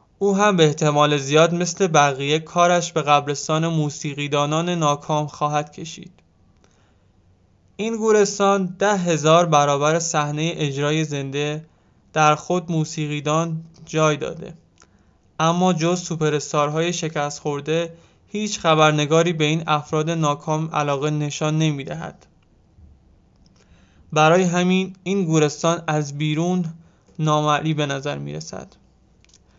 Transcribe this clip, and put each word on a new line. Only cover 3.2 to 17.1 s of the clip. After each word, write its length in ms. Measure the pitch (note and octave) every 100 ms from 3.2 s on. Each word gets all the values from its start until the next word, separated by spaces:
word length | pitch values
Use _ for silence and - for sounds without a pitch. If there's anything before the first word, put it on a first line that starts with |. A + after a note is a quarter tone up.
| C#3+ C#3+ - D#3 E3
موسیقیدانان 1040 | D#3+ D3 - D3+ C#3 C#3+ C#3+ C#3+ D#3 F3
ناکام 560 | F3 D3+ C#3+ - D3+ D3
خواهد 460 | - D3 D3 D#3
کشید. 400 | - E3 - - _ _ _ _ _ _ _ _ _ _ _ _ _ _ _ _ -
این 160 | A3 A3+
گورستان 800 | A3 G#3+ G3 G3 G3 G3 F3+ -
ده 180 | G3+ G3+
هزار 500 | F3 D#3 D3+ E3 E3+
برابر 520 | D3+ C#3+ C#3+ D3 E3
صحنه 540 | D#3+ D#3 D3 D3+ E3 -
اجرای 480 | D3 C3+ D3 D#3
زنده 600 | D#3 C#3+ C3+ C#3 D3 D3+ D#3+ _ _ _ _
در 220 | D#3 D3+
خود 380 | D3+ - F3+ E3
موسیقیدان 920 | D#3+ D#3 D#3+ D3 D3 C#3+ D#3 E3+ D#3+ - - -
جای 300 | D#3 D#3 D3
داده، 380 | - - - - _ _ _ _ _ _ _ -
اما 320 | D#3+ E3+ F#3
جز 280 | E3 E3 F3+
سوپراستارهای 920 | - D#3+ D#3 D3 - D#3 D3 D#3 E3+
شکست 460 | E3+ D#3